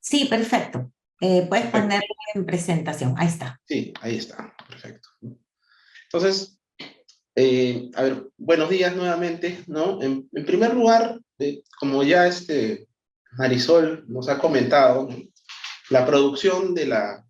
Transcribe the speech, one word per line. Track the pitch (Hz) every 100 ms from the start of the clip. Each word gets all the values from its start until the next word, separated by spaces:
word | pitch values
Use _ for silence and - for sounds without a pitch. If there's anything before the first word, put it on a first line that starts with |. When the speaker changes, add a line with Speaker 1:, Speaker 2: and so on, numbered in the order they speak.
Speaker 1:
Sí, | - 294 269
perfecto. | 226 226 220 - 127 127 _ _ _
Eh, | 185 180 175
puedes | 196 233
Speaker 2:
Perfecto. |
Speaker 1:
ponerlo | 214 208 202 - - -
en | 202 170
presentación. | 170 - 165 156 - 127 165
Ahí | 170
está. | - 131 - -
Speaker 2:
Sí, | 127 - -
ahí | 113 110
está. | - - - - -
Perfecto. | - 113 107 _ _ 120 - _ _ _ _ _ - _
Entonces, | 170 190 190 - _ _ - - _ _ _ _ -
eh, | 131 127 127 123 -
a | -
ver, | 131 131 - -
buenos | 117 165 156
días | 185 180 180
nuevamente, | 180 170 175 170 175 180 -
¿no? | 156 175 190
En, | 135 135 -
en | 151 147
primer | 180 226
lugar, | 254 226 226 226 - _ -
eh, | 143 143 - -
como | 139 135
ya, | 143 180 175
este, | 180 - 147 110 - - _ _ _ _ 123
Marisol | 131 123 - 165 156 - -
nos | 127 131
ha | 143
comentado, | 160 139 117 147 131 131 135
¿no? | 127 - _ - - - - -
La | 131
producción | 127 143 139 139 196 180 190
de | 170 135
la, | 110 101 101